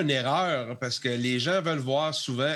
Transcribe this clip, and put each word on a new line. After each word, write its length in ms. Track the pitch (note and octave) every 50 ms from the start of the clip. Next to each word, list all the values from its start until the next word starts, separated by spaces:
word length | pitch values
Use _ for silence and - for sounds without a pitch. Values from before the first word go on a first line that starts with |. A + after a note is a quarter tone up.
une 80 | F3 D3
erreur 680 | C#3 C3 A#2+ B2+ D3 E3+ F#3 F3+ D#3 C3 A#2+ B2+ C#3+ -
parce 200 | C3 B2 A#2+ -
que 100 | - B2+
les 300 | A#2+ A#2+ A#2+ B2 B2+ B2
gens 240 | A#2+ D#3+ F#3 F#3+
veulent 160 | D#3+ E3 D#3+ D3
voir 340 | B2+ C3 C3+ C#3+ D#3 D#3 D3+
souvent 380 | - - - B2+ A#2+ C3+ D3+ D#3